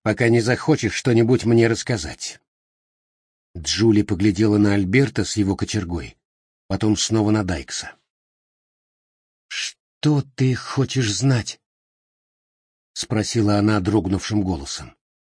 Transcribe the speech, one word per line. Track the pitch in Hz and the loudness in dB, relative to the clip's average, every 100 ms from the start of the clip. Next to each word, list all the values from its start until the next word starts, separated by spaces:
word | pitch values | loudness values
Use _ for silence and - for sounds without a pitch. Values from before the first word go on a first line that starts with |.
пока | 107 104 117 | -2 0 2
не | 117 | 2
захочешь | 113 120 - 156 110 | 2 0 0 0 0
что-нибудь | - - 117 117 123 107 | -2 2 4 4 2 4
мне | 117 117 | 4 4
рассказать». | 113 - 117 78 - - - _ _ _ _ _ _ _ _ _ _ _ 85 | 2 -4 -6 -6 -10 -12 -14 _ _ _ _ _ _ _ _ _ _ _ -12
Джули | 78 92 113 104 | -6 0 4 4
поглядела | 101 92 104 98 110 104 | 2 0 0 2 2 4
на | 104 | 2
Альберта | 101 92 117 135 - | 2 2 2 0 -2
с | 95 - | -4 -2
его | 98 98 | -2 -2
кочергой, | 98 107 87 85 60 - _ _ _ _ - | -4 -4 -6 -8 -10 -16 _ _ _ _ -8
потом | 95 107 104 | -2 0 0
снова | - 110 104 | 0 0 2
на | 107 | 0
Дайкса. | 95 80 - - - - _ _ _ _ _ _ _ _ _ _ _ _ _ _ - - - - _ _ | -2 -6 -8 -12 -14 -16 _ _ _ _ _ _ _ _ _ _ _ _ _ _ -14 -10 -10 -12 _ _
«Что | 151 147 | 0 0
ты | 131 - 131 | -2 -2 0
хочешь | 123 - - 131 131 113 | 0 -4 -4 -2 -2 -2
знать?» — | 98 131 123 101 - _ _ _ _ _ _ _ _ _ _ _ _ _ | 0 0 0 -2 -10 _ _ _ _ _ _ _ _ _ _ _ _ _
спросила | - - 110 101 117 104 104 | -12 -4 -2 -2 0 2 4
она | 104 107 | 4 2
дрогнувшим | 90 107 92 95 - 107 | 2 0 2 -2 -2 -2
голосом. | 95 82 69 - - - _ _ _ | -2 -4 -6 -12 -14 -20 _ _ _